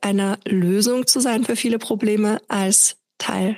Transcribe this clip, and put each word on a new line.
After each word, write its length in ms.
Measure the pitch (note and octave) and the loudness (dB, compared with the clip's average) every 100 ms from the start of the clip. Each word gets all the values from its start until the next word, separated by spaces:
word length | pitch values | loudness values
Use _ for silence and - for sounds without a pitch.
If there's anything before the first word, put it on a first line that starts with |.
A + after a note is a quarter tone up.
einer 360 | G3+ G3 G3 G3 | -2 0 0 -2
Lösung 640 | - F#3+ F3 G3 A3 B3+ B3+ | -2 0 2 2 2 0 0
zu 120 | C4+ | 0
sein 260 | B3+ A3 | 2 0
für 120 | A3+ A#3 | 0 -2
viele 220 | A#3+ A3+ | -2 -2
Probleme 640 | - G#3+ G#3+ G#3+ G#3+ A3 - | -2 -2 0 2 2 0 -4
als 520 | G3+ G3 G3+ - - _ - | -2 0 2 0 -2 _ -12
Teil 400 | - F#3+ F#3+ | -6 -2 -2